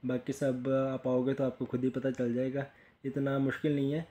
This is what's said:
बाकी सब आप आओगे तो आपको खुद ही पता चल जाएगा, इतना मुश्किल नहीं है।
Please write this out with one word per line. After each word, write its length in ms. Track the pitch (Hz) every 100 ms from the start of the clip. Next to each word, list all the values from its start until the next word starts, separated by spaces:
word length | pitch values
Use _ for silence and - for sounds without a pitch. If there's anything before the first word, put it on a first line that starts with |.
बाकी 280 | 127 127 123
सब 360 | 131 139 127 127 135 135
आप 180 | 131 131
आओगे 260 | 127 127
तो 100 | 135
आपको 200 | 135 123
खुद 200 | 120 127
ही 60 | 131
पता 200 | 127 127
चल 240 | 123 123
जाएगा, 320 | 120 131 135 139 - - _
इतना 340 | 135 135 139 139
मुश्किल 360 | 135 - 156 143
नहीं 160 | 139
है। 140 | 147 165